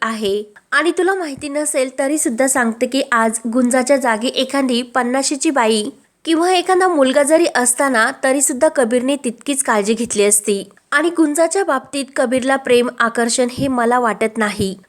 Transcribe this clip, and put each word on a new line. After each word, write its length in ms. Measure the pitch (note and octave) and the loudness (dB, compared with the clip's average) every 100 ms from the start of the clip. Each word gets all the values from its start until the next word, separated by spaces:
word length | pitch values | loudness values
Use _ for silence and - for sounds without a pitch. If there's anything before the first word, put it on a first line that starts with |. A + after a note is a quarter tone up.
आहे. 400 | A3 A3+ G#3 G3+ G#3+ - _ | -6 -4 -4 -4 -6 -18 _
आणि 180 | C#4 D#4 E4+ | -2 0 0
तुला 160 | F4+ | 0
माहिती 340 | G4 D#4+ C4+ D4 | 0 -4 -8 -6
नसेल 500 | C#4+ D4+ D4+ C4 C4 | -4 -2 -2 -2 -2
तरी 200 | C4+ D4+ | -2 0
सुद्धा 280 | D#4 A3+ C4+ | -2 0 0
सांगते 400 | C4+ A3+ A3 B3+ | 2 0 0 -2
की 160 | C4+ C4+ | -2 0
आज 260 | A#3 A3+ A3 A#3+ | 2 2 0 -2
गुंजाच्या 440 | A#3 B3 B3+ B3+ C#4+ | 0 2 2 2 2
जागी 320 | B3 G#3+ B3 | 2 0 -2
एखादी 540 | - C4 C#4 C4 A#3+ | -2 -2 0 0 -2
पन्नाशीची 680 | B3 C4 A#3+ C4 C4+ C#4+ D#4+ | -2 -2 -2 -2 -2 -2 0
बाई 400 | C4+ A3 A3 G#3+ - _ _ | 2 2 0 -2 -10 _ _
किंवा 280 | - D#4+ F4 | -2 0 2
एखादा 360 | F#4 F4 F#4 F#4 | 2 2 2 2
मुलगा 340 | E4 C4 C4+ | 2 2 2
जरी 240 | C#4+ D#4+ E4+ | 4 4 2
असताना 560 | - B3 - C#4 A#3+ A#3 C4+ | 0 -2 0 0 2 0 0
तरी 180 | C4 C#4 | 0 0
सुद्धा 260 | C#4 B3+ D#4 | 0 2 2
कबीरने 480 | D#4 A#3 B3 B3+ C#4 | 2 0 0 0 -2
तितकीच 460 | B3 A3+ - C4+ | -4 -6 -6 -4
काळजी 320 | - A3 G3 | 0 0 0
घेतली 300 | A3+ A#3+ G3+ | -2 -2 0
असती. 440 | G3+ G3+ - G3+ F#3+ - _ | 2 2 0 -4 -6 -20 _
आणि 180 | C#4+ E4 | 0 0
गुंजाच्या 540 | E4+ D#4 D4 E4 F#4+ | 2 0 2 0 0
बाबतीत 400 | F4 C4+ C4 C#4+ C4+ - | -2 -2 -4 -8 -6 -4
कबीरला 400 | B3+ C4 B3+ C4+ | -2 0 0 -2
प्रेम 320 | C4 A#3+ A#3+ A#3+ | 2 2 2 -2
आकर्षण 480 | A#3 A#3 A#3 A#3 B3 | -2 0 -2 0 -2
हे 180 | B3 C#4 | -2 -2
मला 300 | B3+ A#3 B3 | 0 0 2
वाटत 400 | A#3+ G3+ A3 A3 | 0 -2 -4 -2
नाही. 400 | G#3 G3+ G3 F#3+ | -4 -2 -6 -6